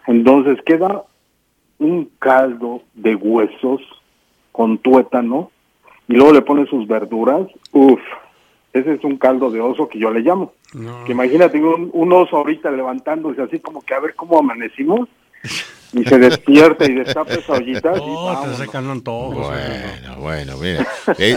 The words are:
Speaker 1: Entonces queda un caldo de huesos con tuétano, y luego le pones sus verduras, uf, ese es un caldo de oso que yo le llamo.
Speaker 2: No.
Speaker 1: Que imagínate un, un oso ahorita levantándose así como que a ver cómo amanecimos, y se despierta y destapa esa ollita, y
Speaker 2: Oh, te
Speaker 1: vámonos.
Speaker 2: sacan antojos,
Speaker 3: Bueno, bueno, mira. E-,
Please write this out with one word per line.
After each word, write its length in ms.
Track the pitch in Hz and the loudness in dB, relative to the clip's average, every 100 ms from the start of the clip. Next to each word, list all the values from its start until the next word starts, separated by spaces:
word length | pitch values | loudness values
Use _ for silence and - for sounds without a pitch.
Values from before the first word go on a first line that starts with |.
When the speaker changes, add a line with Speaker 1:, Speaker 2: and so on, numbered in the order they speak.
| - | -2
Speaker 1:
Entonces 520 | 117 117 139 135 127 | 2 4 4 4 -2
queda 380 | - 160 190 202 - _ _ _ _ _ _ _ | 0 0 0 -4 -10 _ _ _ _ _ _ _
un 280 | 151 175 143 _ | -2 -2 -6 _
caldo 640 | 135 131 135 117 120 120 - | 2 2 2 -4 -8 -10 -14
de 220 | 113 110 107 | -6 -2 -2
huesos 640 | 104 113 104 - 127 131 - _ _ _ _ _ _ | 0 0 0 -2 -4 -4 -6 _ _ _ _ _ _
con 260 | - 113 110 | -4 -2 0
tuétano, 720 | 131 127 123 123 117 135 180 _ _ _ _ _ - | 4 4 4 -2 -2 -6 -8 _ _ _ _ _ -2
y 80 | |
luego 180 | 120 143 | 4 8
le 100 | 151 | 6
pones 260 | 135 143 139 | 4 0 0
sus 180 | 139 107 | -4 -4
verduras, 600 | 110 104 113 120 151 190 - _ | -4 -4 -2 0 0 -4 -12 _
uf, 280 | 143 135 120 - - - _ _ _ _ | 4 6 4 0 -18 -20 _ _ _ _
ese 220 | 127 139 | -4 -2
es 100 | 143 | -4
un 120 | 147 135 | -4 0
caldo 340 | 131 131 131 | 0 0 -2
de 100 | 113 | -2
oso 280 | 117 - 156 | -4 -4 -6
que 100 | 107 | -4
yo 120 | 110 | -2
le 100 | 113 | 0
llamo. 320 | 127 190 175 _ _ | 0 0 -4 _ _
Speaker 2:
No. 300 | - 117 120 | -18 -16 -14
Speaker 1:
Que 80 | 120 | -8
imagínate 460 | 123 127 151 170 151 | -2 0 4 4 4
un, 300 | 156 165 175 | 0 0 -4
un 200 | 170 170 | -2 4
oso 240 | 180 175 156 | 4 4 0
ahorita 320 | 147 156 160 | -2 -4 -4
levantándose 720 | 135 131 127 139 156 156 131 | -6 -6 -8 -6 -6 -6 -8
así 160 | 120 160 | -8 -8
como 240 | - - | -12 -16
que 120 | - | -8
a 60 | 131 | -6
ver 140 | - | -6
cómo 240 | - 165 165 | -10 0 2
amanecimos, 720 | 139 117 113 - 139 214 247 _ _ _ - - - - _ | 2 -2 -10 -6 -2 -2 -4 _ _ _ -14 -12 -12 -18 _
y 120 | 123 | -4
se 140 | 120 131 | 2 6
despierta 680 | 127 143 - 143 160 156 147 | 6 4 4 8 8 6 0
y 60 | |
destapa 400 | 127 131 139 156 | 0 -2 -4 -4
esa 200 | 117 - | -6 -4
ollita, 380 | 135 120 127 160 185 | -4 -4 -4 -2 -2
y 40 | |
Speaker 2:
Oh, 280 | 147 151 180 | -6 -8 -6
te 40 | |
Speaker 1:
vámonos. 220 | 165 139 123 | -6 -8 -8
Speaker 2:
sacan 300 | 139 139 131 | -10 -10 -8
antojos, 580 | 131 123 117 131 139 143 | -10 -8 -10 -8 -8 -8
Speaker 3:
Bueno, 680 | 71 139 65 - 64 64 64 | -8 -8 -10 -12 -16 -18 -14
bueno, 360 | 73 78 69 67 | -10 -8 -10 -8
mira. 300 | 87 80 - - - 175 | -6 -4 -6 -6 -6 0
E-, 180 | 101 | 0